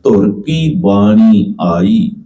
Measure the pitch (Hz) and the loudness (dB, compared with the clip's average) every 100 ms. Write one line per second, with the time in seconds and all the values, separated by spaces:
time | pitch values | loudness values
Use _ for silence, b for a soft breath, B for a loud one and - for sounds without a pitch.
0 | 135 196 208 - 151 160 160 185 180 - | 0 0 0 -4 -6 -4 -2 -2 0 0
1 | 104 214 226 101 - - 90 85 98 113 | 2 4 4 2 0 -4 -4 -2 0 0
2 | - - | -2 -8